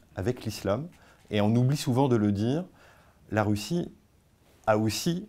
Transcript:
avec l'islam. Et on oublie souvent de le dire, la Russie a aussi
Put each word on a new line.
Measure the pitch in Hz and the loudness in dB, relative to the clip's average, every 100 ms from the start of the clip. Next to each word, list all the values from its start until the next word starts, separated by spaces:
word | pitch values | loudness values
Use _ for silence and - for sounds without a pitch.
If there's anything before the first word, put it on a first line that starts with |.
| - | -14
avec | - 98 - | -6 -4 -4
l'islam. | 107 - 98 110 170 - - - - | -6 -6 -2 -2 -4 -16 -20 -20 -4
Et | 104 | 0
on | 104 117 | 2 4
oublie | 127 147 | 2 0
souvent | - 120 143 | 0 2 4
de | 117 | 4
le | 104 | 2
dire, | 101 113 151 180 - - - _ _ - | 2 0 -2 -4 -14 -20 -20 _ _ -4
la | 104 | 0
Russie | 104 104 - 170 - - _ _ _ _ _ _ - | 0 0 -2 -4 -4 -12 _ _ _ _ _ _ 0
a | 110 | 2
aussi | 110 - 175 175 | 2 -2 -2 -4